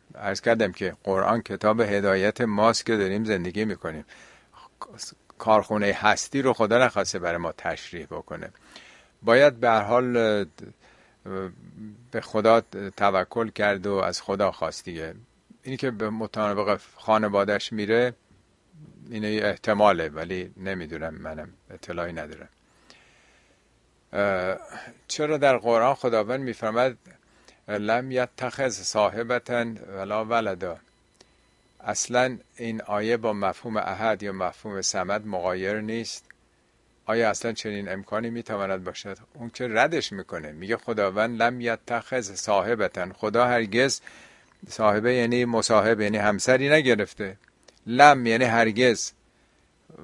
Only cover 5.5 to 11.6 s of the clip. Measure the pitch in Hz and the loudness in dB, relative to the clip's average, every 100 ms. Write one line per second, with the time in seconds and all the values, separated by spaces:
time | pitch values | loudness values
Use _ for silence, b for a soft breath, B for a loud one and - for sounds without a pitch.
5.5 | 107 95 107 101 95 107 98 - 139 131 | 2 4 0 0 2 2 2 0 0 0
6.5 | 113 107 117 123 107 92 98 87 87 85 | 2 2 4 4 2 -2 -4 -4 -2 -4
7.5 | - 87 82 - 85 76 76 - 80 82 | -6 -8 -8 -10 -14 -12 -12 -12 -12 -14
8.5 | - B B B B B _ 104 123 143 | -18 B B B B B _ 4 6 6
9.5 | 117 120 110 101 120 123 120 110 104 87 | 4 4 4 4 2 2 2 2 0 -2
10.5 | - - - b b b b 98 95 95 | -10 -20 -20 b b b b -12 -10 -10
11.5 | 85 | -12